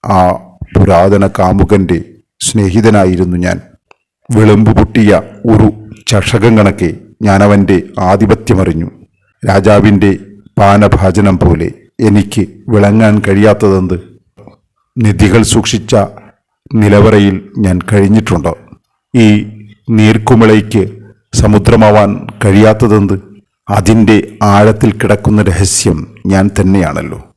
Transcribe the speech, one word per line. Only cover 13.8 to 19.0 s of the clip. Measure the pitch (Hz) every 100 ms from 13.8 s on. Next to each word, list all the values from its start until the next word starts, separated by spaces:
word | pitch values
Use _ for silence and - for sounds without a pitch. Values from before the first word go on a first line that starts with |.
| 92 87 - _ _ _ - _ _ _ _ -
നിധികൾ | 110 90 101 110
സൂക്ഷിച്ച | 107 120 92 107 - 113 98 - - _ _ _ _
നിലവറയിൽ | 110 104 101 107 107 101 95 - -
ഞാൻ | 98 90
കഴിഞ്ഞിട്ടുണ്ട്. | - 104 98 107 107 87 80 78 - - _ _